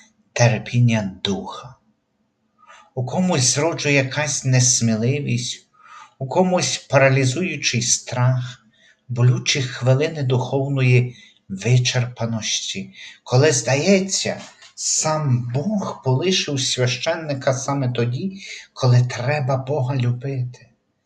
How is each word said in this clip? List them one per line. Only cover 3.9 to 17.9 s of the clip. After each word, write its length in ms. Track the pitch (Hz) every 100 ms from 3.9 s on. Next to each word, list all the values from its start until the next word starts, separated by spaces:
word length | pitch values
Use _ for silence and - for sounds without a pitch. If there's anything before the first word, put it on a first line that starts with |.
| 143
якась 500 | 131 147 151 - 131
несміливість, 1200 | 127 123 - 113 110 120 147 135 120 - - _ _ - - - -
у 100 | 131
комусь 500 | 175 185 180 - -
паралізуючий 1040 | - 139 135 131 139 160 180 143 - 120
страх, 840 | - - - 120 123 127 123 - _ _ _ _ -
болючі 540 | 120 123 123 123 147
хвилини 600 | 123 - 123 131 160 160
духовної 960 | 131 127 - 139 139 135 127 123 123 - - _ -
вичерпаності, 1500 | 98 117 127 123 127 120 - 117 113 - - - 196 - - - - -
коли, 280 | 127 151
здається, 880 | 139 - 139 175 190 190 - 104 90 - - - -
сам 760 | - - 156 156 147 120 123 131
Бог 480 | 190 208 - - 131
полишив 560 | 131 180 185 - 139
священника 960 | - - 123 - 160 170 156 139 135 123
саме 340 | - 139
тоді, 540 | 123